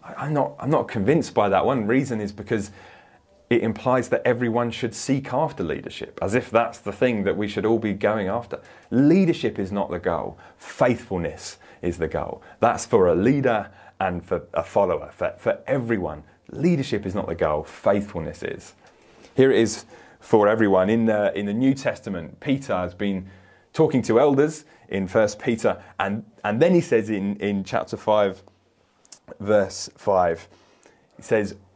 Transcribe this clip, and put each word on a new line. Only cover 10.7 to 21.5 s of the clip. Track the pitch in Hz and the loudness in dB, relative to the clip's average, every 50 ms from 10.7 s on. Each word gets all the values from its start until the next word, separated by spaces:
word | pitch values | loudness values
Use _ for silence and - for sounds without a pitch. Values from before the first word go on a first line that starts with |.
| - - - 127 123 98 - - 98 90 82 80 - - - - - _ - - - - | -2 0 2 2 2 -2 -4 -6 -6 -4 -4 -6 -8 -10 -16 -16 -18 _ -20 -20 -20 -8
is | - 87 82 - | -6 -6 -4 -2
the | 82 76 | -4 -4
goal. | - 80 - - - - - - - _ | -2 -4 -6 -6 -10 -14 -16 -20 -4 _
That's | - 117 98 - - | 2 2 2 0 -4
for | - - 110 92 87 | 0 4 4 6 6
a | 82 | 4
leader | 85 95 120 135 143 127 123 117 107 98 - - - - - _ _ | 4 4 2 2 2 2 0 0 0 -4 -6 -16 -20 -20 -20 _ _
and | 95 92 90 87 87 | -4 -4 -2 -4 -6
for | - 95 85 - - - | -4 -6 -6 -6 -4 -6
a | 80 82 | -6 -6
follower, | - - 107 101 90 85 - - - | 0 0 2 2 2 0 -4 -4 -10
for, | - - 90 85 - - | -8 -6 -6 -6 -6 -4
for | - 117 - - - | -2 -2 -2 -2 -4
everyone. | - 131 139 120 113 117 101 90 78 76 76 76 _ _ _ _ - | -4 -4 -4 0 -2 -2 -2 -2 -6 -8 -10 -14 _ _ _ _ -16
Leadership | - - 135 180 175 143 131 - - 104 104 | -10 -2 0 2 2 2 0 -2 -4 -4 -4
is | 95 92 | -4 -6
not | 104 - - | -4 -6 -6
the | 85 | -4
goal. | 82 90 78 76 76 78 | -2 0 0 0 -2 -4
Faithfulness | - - - - 107 101 104 101 - - 85 80 76 78 - | -8 -16 -2 0 2 2 2 0 -4 -8 -8 -8 -8 -10 -10
is. | - - - - - - - _ _ - _ _ _ _ _ - - - _ | -10 -10 -10 -10 -14 -20 -20 _ _ -20 _ _ _ _ _ -20 -20 -6 _
Here | - 131 135 | 4 4 6
it | 123 98 | 6 4
is | 113 104 - - - - - - - - - _ | 2 2 0 -8 -12 -18 -20 -20 -20 -20 -20 _
for | - - - 110 104 101 | -4 2 4 6 6 6
everyone. | 110 113 113 101 95 92 92 101 | 6 4 4 4 6 4 4 4
In | 113 117 113 | 2 2 2
the, | 113 107 104 104 98 - - | 2 2 2 2 0 0 -2
in | 101 | -4
the | 101 | -4